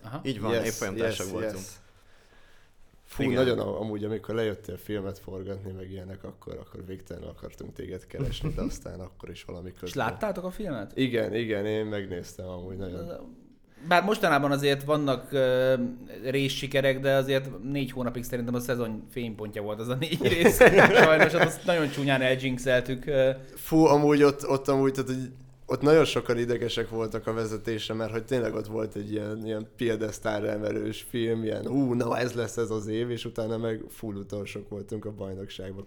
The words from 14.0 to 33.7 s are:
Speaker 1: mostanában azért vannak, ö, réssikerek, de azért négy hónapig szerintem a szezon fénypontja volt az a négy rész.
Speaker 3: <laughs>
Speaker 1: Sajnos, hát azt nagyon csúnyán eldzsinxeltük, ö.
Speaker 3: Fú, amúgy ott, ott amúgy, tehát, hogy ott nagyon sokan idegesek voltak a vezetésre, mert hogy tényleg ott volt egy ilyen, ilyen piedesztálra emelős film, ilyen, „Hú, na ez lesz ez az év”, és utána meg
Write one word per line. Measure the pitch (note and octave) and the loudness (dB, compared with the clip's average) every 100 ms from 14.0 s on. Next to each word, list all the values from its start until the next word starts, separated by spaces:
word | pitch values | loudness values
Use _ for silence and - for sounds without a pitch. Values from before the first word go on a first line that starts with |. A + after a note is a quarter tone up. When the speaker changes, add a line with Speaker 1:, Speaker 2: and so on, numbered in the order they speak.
Speaker 1:
mostanában | F#3+ G#3+ F3+ C#3+ C#3+ | 4 2 4 4 2
azért | C#3 C#3+ C3+ | 2 2 0
vannak, | C#3 D3+ C#3+ B2 - | 0 0 0 -2 -2
ö, | C#3 C3 B2+ C3 B2+ A#2+ - - - | 0 2 4 4 2 0 -6 -14 -10
réssikerek, | A#2 C#3 C#3 - G#2 C#3 C3+ C3 | -2 0 0 -2 -2 2 2 2
de | C#3 | 4
azért | C3+ C3+ C3+ C#3 F2+ | 2 4 0 -2 -10
négy | A#2 C#3+ B2+ | -6 -4 -4
hónapig | C3 A#2+ B2 | -4 -4 -4
szerintem | A#2+ B2+ A#2+ | -6 -4 -2
a | B2 | -2
szezon | A#2+ A#2+ A#2 G#2+ G#2+ | -2 -2 -2 -6 -8
fénypontja | C3 A#2 G#2 G#2+ G#2+ | -8 -8 -8 -8 -6
volt | G#2 G#2+ | -6 -6
az | A#2 | -4
a | B2+ | -2
négy | D#3 - - | -2 0 2
rész. | E3+ F#3 - A#3 F#3+ | 6 6 10 10 10
Speaker 3:
<laughs> | - A3 | 8 10
Speaker 1:
Sajnos, | D#3+ D#3+ E3+ | 8 8 6
hát | E3+ E3+ | 6 2
azt | - - | 2 0
nagyon | F3 D3 | 2 2
csúnyán | C#3 C#3 C3+ | 0 2 2
eldzsinxeltük, | B2+ C3 C3 B2 C3+ B2 B2 B2+ - | 4 2 0 -2 2 2 2 -4 0
ö. | C#3 C3 C3 - - | 2 4 2 -8 -12
Speaker 3:
Fú, | - D#3+ D#3+ | 2 6 8
amúgy | D3 D3 D3 | 8 8 8
ott, | C#3+ C#3 - | 6 6 0
ott | C3+ C3+ | 0 2
amúgy, | C#3 C3+ | 4 4
tehát, | C3 B2+ | 2 -2
hogy | C3 B2+ - - - - | -4 -6 -12 -20 -14 -4
ott | - | 2
nagyon | C#3+ D#3 C#3 | 6 8 6
sokan | B2+ A#2 A#2+ | 2 0 0
idegesek | A#2 A#2+ A#2 A#2 A2 | 0 0 -2 -2 -4
voltak | A2+ A2+ A2 A2+ | -4 -4 -4 -4
a | |
vezetésre, | A2 A2 G#2+ G#2+ A2+ - | -2 -2 -4 -4 -4 -4
mert | A2 A2 | -4 -4
hogy | A2+ G#2+ | -4 -2
tényleg | C3 A2+ | 0 0
ott | G#2+ G#2+ | -2 -6
volt | A2 A2 G#2 | -6 -6 -6
egy | G#2 | -6
ilyen, | G#2+ G#2 A2 A2 | -6 -6 -6 -6
ilyen | G#2+ A2 - | -6 -6 -4
piedesztálra | A#2+ A2 A2 G2+ A2+ G#2 G#2+ | -2 0 -2 -4 -4 -2 -2
emelős | G#2+ G#2+ G#2+ G#2+ A2 - | -2 -2 -2 -4 -8 -6
film, | A#2+ A2+ A2+ | -4 -2 0
ilyen, | A2 G#2 G#2 | -2 -4 -2
„Hú, | C3+ C3 | 0 2
na | A#2+ A#2+ B2 | 2 0 0
ez | B2 | -2
lesz | A#2+ A2 - | -2 -4 -2
ez | A2+ | -2
az | A2 G#2 | -2 -2
év”, | A2 A#2+ | -2 -2
és | A#2 A#2 | -4 -6
utána | A#2 A2 A2+ | -4 -4 -2
meg | A2+ | -4